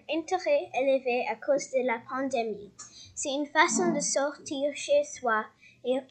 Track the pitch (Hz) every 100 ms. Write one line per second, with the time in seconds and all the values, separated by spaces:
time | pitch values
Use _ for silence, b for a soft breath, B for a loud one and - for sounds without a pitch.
0 | - 311 320 370 359 294 359 240 277 262
1 | 254 247 - 226 - 277 - 262 254 233
2 | - 262 269 247 226 196 - - B B
3 | B - 302 269 285 311 339 226 359 294
4 | 285 294 285 294 - 277 285 277 - 294
5 | 294 - 247 214 220 b b b 247 254
6 | 262